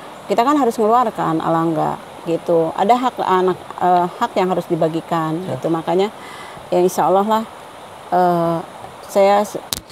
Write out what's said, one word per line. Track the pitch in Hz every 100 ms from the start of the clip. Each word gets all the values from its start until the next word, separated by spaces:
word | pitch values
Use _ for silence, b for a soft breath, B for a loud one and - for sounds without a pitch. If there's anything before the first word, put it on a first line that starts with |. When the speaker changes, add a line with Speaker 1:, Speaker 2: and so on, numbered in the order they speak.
| - -
Speaker 1:
Kita | - 196
kan | 247
harus | 294 240 233
mengeluarkan, | 214 240 233 180 165 160
Alangga | 160 165 165 156 151 147 - -
gitu. | 175 165 - 165 160
Ada | - 202 247
hak | 254 220
anak, | - 185 185 175 - -
eh, | 180 180 175
hak | - 240
yang | 202 185
harus | 180 -
dibagikan | 165 165 165 - 170 160 160
Speaker 2:
Ya. | 185 131
Speaker 1:
gitu. | 165
Makanya | 165 165 180 208 - B B B B -
ya | 180
insya | 180 196 160
Allah | 190
lah, | 208 220 220 - - - - - -
eh, | 180 180 170 170 165 - - - -
saya | - 202 196 202
se-, | 208 - - - -